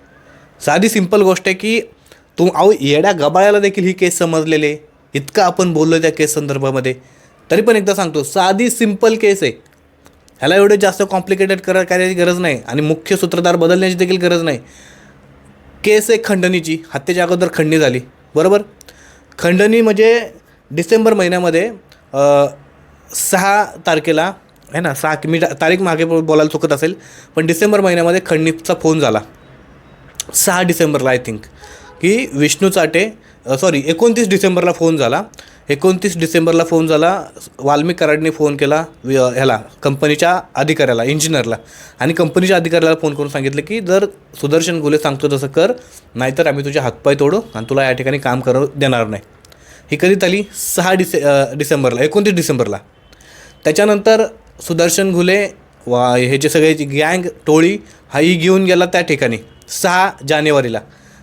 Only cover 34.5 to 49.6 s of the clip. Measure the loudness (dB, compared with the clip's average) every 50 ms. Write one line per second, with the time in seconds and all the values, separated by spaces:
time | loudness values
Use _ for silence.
34.5 | 0 0 0 0 0 0 0 0 0 0 0 0 0 -2 -4 -8 -14 -20 -20 -20
35.5 | -20 -16 _ -6 -4 0 0 0 0 0 -2 -4 -4 -4 -4 -2 0 0 2 2
36.5 | 2 2 2 2 0 0 2 2 2 2 2 2 0 -2 -6 -12 -18 -20 -20 -20
37.5 | -16 -6 -2 0 0 2 0 -2 -2 0 0 0 0 0 0 -2 -2 0 0 -2
38.5 | 0 0 0 0 2 0 -2 -4 -10 -12 -6 -2 0 2 2 2 0 0 0 0
39.5 | 0 0 -4 -10 -16 -4 -4 -4 -2 0 0 0 0 2 2 0 0 0 -4 -6
40.5 | -4 -2 -2 0 0 0 2 2 2 0 0 -2 -2 -2 -2 -2 -2 -2 -2 -2
41.5 | -6 -8 -10 -16 -20 -20 -20 -20 -8 -4 -4 -2 0 0 -2 0 0 0 0 2
42.5 | 2 0 0 0 0 2 2 2 2 0 -2 -4 -4 -4 -6 -6 -6 -4 -4 -4
43.5 | -4 -4 -6 -6 -8 -6 -2 0 0 0 0 -2 -4 -12 _ _ -10 -8 -2 0
44.5 | 0 0 0 0 -2 -2 0 0 0 0 0 -2 -2 -2 -2 -2 -2 -2 -4 -2
45.5 | 0 0 0 0 0 -4 -10 -18 -20 -20 -20 _ -8 -4 -4 -2 0 0 0 0
46.5 | 0 -2 -4 -4 -4 -4 -4 -4 -6 -2 0 0 2 2 2 0 0 -2 -4 -6
47.5 | -10 -12 -8 -4 -2 0 0 0 -2 -2 -2 -4 -4 -2 -2 -2 -2 0 0 0
48.5 | 0 0 0 -2 -2 -2 0 0 0 0 -2 -4 -6 -10 -12 -16 _ _ -20 _
49.5 | -20 -20